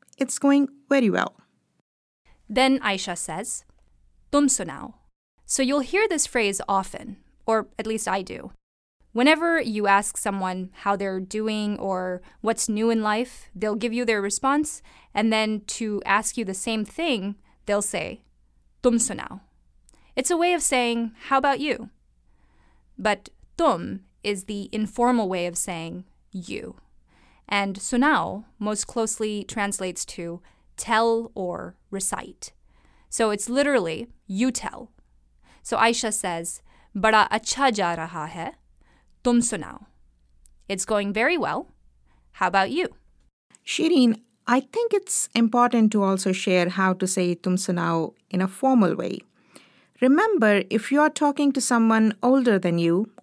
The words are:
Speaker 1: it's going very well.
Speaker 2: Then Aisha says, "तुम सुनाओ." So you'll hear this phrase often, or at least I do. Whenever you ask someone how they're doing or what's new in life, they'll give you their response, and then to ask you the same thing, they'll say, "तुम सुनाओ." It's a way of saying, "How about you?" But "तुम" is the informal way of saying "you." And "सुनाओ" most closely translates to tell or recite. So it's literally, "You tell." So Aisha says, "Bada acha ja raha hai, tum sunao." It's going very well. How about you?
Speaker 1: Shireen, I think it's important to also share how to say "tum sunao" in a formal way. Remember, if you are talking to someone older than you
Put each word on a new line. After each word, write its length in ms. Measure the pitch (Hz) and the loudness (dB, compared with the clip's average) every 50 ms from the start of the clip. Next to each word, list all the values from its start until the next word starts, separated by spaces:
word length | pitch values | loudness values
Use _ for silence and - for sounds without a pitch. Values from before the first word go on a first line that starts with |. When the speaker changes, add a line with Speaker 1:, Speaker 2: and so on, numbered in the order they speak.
| _ _ _ - | _ _ _ -6
Speaker 1:
it's 160 | 269 254 - - - | -4 -4 -2 0 2
going 220 | 277 277 285 277 269 - _ _ - | 4 4 4 4 2 -2 _ _ 0
very 180 | 277 277 240 202 | 2 4 4 4
well. 220 | 180 92 - - - _ _ _ _ _ _ _ _ _ _ _ _ _ _ _ _ _ _ _ _ _ _ - 208 | 2 2 0 -2 -4 _ _ _ _ _ _ _ _ _ _ _ _ _ _ _ _ _ _ _ _ _ _ -4 0
Speaker 2:
Then 220 | 240 262 269 269 262 | 2 4 4 4 2
Aisha 380 | - 214 196 190 - 196 175 | 0 -2 -4 -4 -4 -6 -8
says, 480 | 170 - - 160 175 226 - - - - _ _ _ _ _ _ _ _ _ _ _ _ _ | -8 -8 -8 -8 -8 -8 -8 -10 -10 -12 _ _ _ _ _ _ _ _ _ _ _ _ _
"तुम 140 | - 285 294 | 2 4 4
सुनाओ." 460 | 269 - - - - 135 - - - - _ _ _ _ _ _ _ _ _ _ | 4 2 0 -2 -6 -10 -12 -14 -16 -18 _ _ _ _ _ _ _ _ _ _
So 160 | - - - | -2 0 0
you'll 300 | 269 247 277 294 254 - | 2 2 2 0 0 0
hear 140 | 339 392 440 415 | 0 0 2 2
this 180 | 349 294 - | 0 -2 -2
phrase 340 | - - 247 214 202 196 - - - | -2 0 0 0 0 -2 -2 -2 -2
often, 480 | 196 190 185 - - - - 214 196 - _ _ _ _ _ | -2 -2 -2 -4 -8 -12 -14 -14 -16 -16 _ _ _ _ _
or 200 | - 220 220 214 - _ - | 0 0 0 0 -4 _ -8
at 80 | 208 | -6
least 220 | 220 220 214 - - | -4 -4 -4 -2 -2
I 140 | 190 202 | -4 -4
do. 280 | 185 190 185 - - 190 - - _ _ _ _ _ _ _ _ _ _ - | -4 -6 -10 -12 -14 -16 -18 -20 _ _ _ _ _ _ _ _ _ _ -2
Whenever 360 | 226 254 294 320 311 339 339 330 320 | 2 4 4 4 4 2 0 0 0
you 260 | - 226 214 208 202 | 0 -2 -2 0 2
ask 320 | 196 196 202 208 - - - | 4 4 4 2 0 -4 -6
someone 420 | - 208 196 196 185 185 185 185 185 185 - - | -4 -4 -4 -4 -4 -4 -6 -6 -8 -10 -12 -6
how 120 | - 202 202 | -2 -2 -2
they're 300 | 190 202 196 190 185 185 190 208 | 0 -2 -4 -4 -6 -6 -6 -6
doing 420 | 214 214 220 214 214 208 208 208 - | -4 -4 -2 -2 -2 -2 -4 -4 -4
or 420 | - 196 190 185 185 185 180 180 - - - _ | -4 -4 -4 -4 -4 -6 -6 -8 -10 -16 -16 _
what's 260 | - 220 226 - - - | -2 -2 -2 -2 -2 -2
new 220 | 208 208 226 233 | -2 0 2 2
in 120 | 226 220 | 2 2
life, 320 | 214 214 208 220 254 254 - - - - - | 0 0 0 -2 -2 -6 -10 -16 -20 -20 -10
they'll 240 | 185 214 214 208 214 | -6 -4 -2 -2 -2
give 140 | 226 233 226 | -2 -2 -2
you 100 | 240 240 | -2 0
their 180 | 220 220 208 | 0 0 0
response, 600 | 196 202 - - - 262 277 302 302 - - - - - - - _ _ - | 0 -2 -2 -2 0 0 0 0 0 -2 -6 -12 -16 -20 -20 -20 _ _ -2
and 180 | - 214 226 | 0 0 2
then 280 | 220 220 220 214 214 208 208 - - - | 2 2 0 0 -2 -6 -6 -8 -8 -6
to 240 | 226 214 208 196 - | -6 -4 -4 -4 0
ask 320 | - 196 214 214 - - 240 | 0 0 0 0 -2 -4 -6
you 60 | 220 | -6
the 160 | 190 190 190 | -6 -6 -6
same 240 | - 233 226 220 208 | -6 -4 -4 -4 -4
thing, 500 | - - - 339 330 254 202 185 202 202 - _ _ _ _ _ | -6 -6 -4 -2 -2 -2 -2 -4 -6 -10 -10 _ _ _ _ _
they'll 200 | - 202 208 202 | -2 0 0 0
say, 360 | - - 170 156 - - - _ _ _ _ _ _ _ _ _ _ _ _ | -2 -4 -6 -6 -8 -10 -12 _ _ _ _ _ _ _ _ _ _ _ _
"तुम 160 | - 247 233 226 | 2 2 4 2
सुनाओ." 420 | - - 202 - 64 - - 196 - _ _ _ _ _ _ _ _ _ _ _ _ _ - | 0 -2 -4 -8 -10 -12 -14 -16 -20 _ _ _ _ _ _ _ _ _ _ _ _ _ -6
It's 140 | 262 262 - | -4 0 0
a 100 | 349 330 | 2 2
way 120 | 339 359 359 | 2 2 2
of 80 | 320 | 2
saying, 420 | - - 269 254 240 233 233 233 233 226 - - - - | 2 2 2 2 2 2 0 -2 -4 -6 -8 -10 -4 0
"How 100 | 262 269 | 2 2
about 200 | 269 277 277 - | 4 2 2 0
you?" 280 | 285 302 - - - - _ _ _ _ _ _ _ _ _ _ _ _ _ _ _ _ _ _ _ _ _ - | -2 -4 -4 -6 -8 -14 _ _ _ _ _ _ _ _ _ _ _ _ _ _ _ _ _ _ _ _ _ -4
But 280 | 190 214 202 202 - - - _ - - _ - | -2 -2 -2 -2 -6 -14 -20 _ -20 -10 _ 0
"तुम" 420 | 339 294 202 165 180 196 196 190 - _ _ _ - | 2 2 2 0 -2 -8 -10 -12 -14 _ _ _ -6
is 200 | 202 202 190 190 | -4 -4 -4 -6
the 240 | - 208 202 196 - | -8 -8 -8 -8 -6
informal 560 | - 214 214 196 - - 240 247 247 233 214 185 | -6 -4 -6 -4 -2 0 2 2 2 2 0 0
way 220 | 185 175 175 175 | -2 -2 -4 -4
of 80 | 175 - | -4 -4
saying 460 | - - 175 165 165 165 175 180 185 _ _ _ _ _ - | -6 -6 -6 -8 -8 -10 -10 -12 -14 _ _ _ _ _ -14
"you." 400 | 185 170 - 98 - - - - - - _ _ _ _ _ _ _ _ _ _ _ _ - | -12 -10 -10 -10 -10 -12 -14 -18 -20 -20 _ _ _ _ _ _ _ _ _ _ _ _ -4
And 280 | 202 202 202 196 185 | -2 -2 0 -2 -4
"सुनाओ" 680 | 196 - - - 240 262 302 302 196 160 180 185 208 - - _ - | -6 -6 -2 0 2 4 4 4 2 0 -2 -6 -8 -12 -14 _ -6
most 260 | 208 214 214 214 - | -4 -4 -4 -4 -6
closely 580 | - - 240 226 220 - - 220 214 208 208 196 - - | -6 -4 -4 -4 -2 -4 -4 -4 -4 -4 -6 -8 -8 -6
translates 480 | 220 202 202 196 - 190 185 175 - - - - | -6 -4 -4 -4 -6 -6 -6 -6 -8 -10 -10 -10
to 240 | - 170 170 170 175 - _ _ _ _ _ _ | -10 -10 -10 -10 -12 -16 _ _ _ _ _ _
tell 540 | - - 220 233 220 233 233 226 226 233 226 - | -10 -4 0 2 2 4 2 2 0 -2 -6 -8
or 420 | - 185 175 170 - 175 175 185 _ _ _ | -8 -6 -6 -6 -8 -10 -12 -14 _ _ _
recite. 640 | 196 185 185 - - - - - - _ - - - _ _ _ _ _ _ _ _ _ _ - | -8 -6 -6 -6 -6 -6 -8 -12 -16 _ -18 -18 -18 _ _ _ _ _ _ _ _ _ _ -6
So 220 | - - 226 214 | -2 0 0 2
it's 180 | 208 208 - 233 | 0 -2 -4 -2
literally, 600 | 240 277 285 285 277 240 190 165 156 104 233 - - - _ | 0 2 2 4 2 2 0 -2 -4 -8 -10 -12 -16 -18 _
"You 240 | - 190 190 240 262 | -8 -2 0 0 0
tell." 400 | - - - - - - 233 - _ _ _ _ _ _ _ _ _ _ _ _ - _ | -2 -2 -6 -10 -10 -12 -16 -20 _ _ _ _ _ _ _ _ _ _ _ _ -20 _
So 140 | - - 240 | -8 -4 0
Aisha 360 | - 220 233 240 233 - 214 | 2 2 2 2 0 -2 -4
says, 500 | 208 - - 185 170 170 170 - - - - - - _ _ _ - | -4 -4 -4 -4 -4 -6 -6 -8 -10 -12 -14 -20 -20 _ _ _ -4
"Bada 340 | 202 185 220 220 214 202 - | 0 2 4 6 6 4 4
acha 460 | 208 220 - - - 262 277 262 220 | 0 -4 -4 -4 -2 0 2 2 2
ja 200 | 202 185 170 170 | 2 0 -2 -2
raha 320 | 165 160 165 175 165 151 160 | -4 -6 -8 -8 -8 -10 -10
hai, 240 | - 180 165 262 - _ _ _ _ _ _ _ _ _ _ _ _ _ | -10 -10 -10 -10 -12 _ _ _ _ _ _ _ _ _ _ _ _ _
tum 180 | - 247 240 240 | 0 2 4 4
sunao." 460 | 233 - 226 170 - 80 - - - - _ _ _ _ _ _ _ _ _ _ - - _ _ _ - | 4 2 -2 -6 -6 -10 -14 -16 -20 -20 _ _ _ _ _ _ _ _ _ _ -20 -20 _ _ _ -8
It's 160 | 196 185 - | -6 -6 -2
going 280 | - 220 202 202 202 | 0 0 0 0 0
very 260 | 190 214 233 302 359 320 | 0 0 2 2 2 0
well. 300 | - 147 151 254 359 - _ _ _ _ _ _ _ _ _ _ _ _ | 0 -2 -4 -4 -8 -10 _ _ _ _ _ _ _ _ _ _ _ _
How 160 | - - 190 180 | -6 -2 0 2
about 220 | 185 196 190 196 | 2 2 2 2
you? 180 | 254 339 359 - - - _ _ _ _ _ _ _ _ _ _ _ _ _ | 0 -2 -4 -4 -8 -14 _ _ _ _ _ _ _ _ _ _ _ _ _
Speaker 1:
Shireen, 560 | - - - 302 330 349 277 247 233 214 - - _ _ _ _ | -6 -2 0 2 4 4 6 6 4 4 0 -6 _ _ _ _
I 140 | - 240 269 | 0 0 0
think 320 | - - - 453 480 453 | 0 0 -2 -2 0 0
it's 360 | - 392 392 - - - - - - | 0 0 -2 -2 -4 -4 -4 -2 0
important 580 | 233 233 220 240 240 240 240 247 233 220 214 | 2 2 2 4 4 4 4 4 4 4 4
to 100 | 220 208 | 4 2
also 300 | 196 190 196 185 - 190 | 2 2 2 0 0 0
share 360 | 185 190 - 196 185 180 175 175 | -2 0 0 2 2 4 2 2
how 240 | 180 196 190 190 185 | 0 2 2 2 2
to 120 | 185 190 | 0 0
say 280 | 185 - 190 180 175 175 | -2 0 0 0 0 0
"tum 220 | 175 - 185 185 | -2 0 0 0
sunao" 580 | 180 - - 180 175 170 170 165 165 160 - - _ _ _ | 0 0 -2 -2 -2 0 0 0 0 -2 -4 -8 _ _ _
in 100 | - 180 | -2 -2
a 60 | 190 190 | -2 -2
formal 460 | - - 262 262 262 240 196 - - | -2 0 2 4 6 6 6 4 2
way. 260 | - - - - - - _ _ _ _ _ - - - _ _ _ _ _ _ - | 0 -2 -4 -6 -8 -10 _ _ _ _ _ -20 -20 -20 _ _ _ _ _ _ 2
Remember, 640 | 247 254 277 330 415 453 415 302 220 208 208 196 190 190 | 4 4 6 6 4 4 4 4 4 4 4 4 2 0
if 220 | 233 220 220 - | -2 -2 0 2
you 80 | 269 294 | 2 4
are 80 | 302 302 | 4 4
talking 440 | 302 - 302 285 277 302 285 285 | 2 2 0 0 2 2 2 2
to 80 | 269 269 | 2 0
someone 540 | - - 254 233 226 226 226 220 220 220 214 - | 0 2 2 4 4 4 4 4 4 2 2 2
older 360 | - 247 262 269 247 240 208 190 | 2 4 4 4 6 4 4 4
than 200 | 185 175 170 170 | 4 2 2 2
you 320 | 170 165 170 185 226 - - - | 2 4 2 2 0 -2 -8 -10